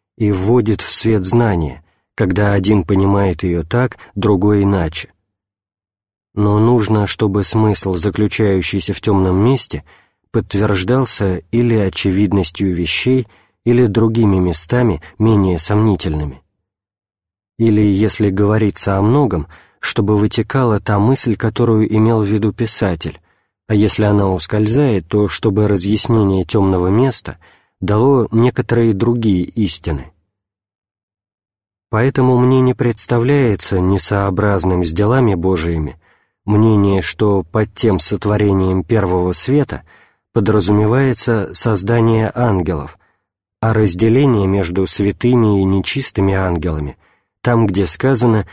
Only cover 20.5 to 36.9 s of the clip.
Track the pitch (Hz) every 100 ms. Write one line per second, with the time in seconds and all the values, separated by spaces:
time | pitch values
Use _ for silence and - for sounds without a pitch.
20.5 | 135 123 104 - 101 107 135 123 104 110
21.5 | - 117 110 110 107 110 113 101 107 107
22.5 | - 113 - 101 82 87 - _ _ _
23.5 | _ - 107 104 - 104 104 98 90 -
24.5 | 107 107 127 143 101 80 104 104 - 117
25.5 | 98 104 101 95 107 - 113 101 95 87
26.5 | 110 98 92 90 104 135 - - - _
27.5 | _ _ _ 95 104 131 135 107 113 120
28.5 | - 113 120 117 101 120 120 110 92 -
29.5 | - 98 - - 73 62 _ _ _ _
30.5 | _ _ _ _ _ _ _ _ _ _
31.5 | _ _ _ _ 110 131 135 127 123 127
32.5 | 131 127 123 120 110 - 120 123 143 123
33.5 | 101 - 95 92 98 - 101 98 95 104
34.5 | 98 95 90 85 82 104 131 120 92 92
35.5 | 90 82 85 73 - _ _ _ _ -
36.5 | 104 113 107 101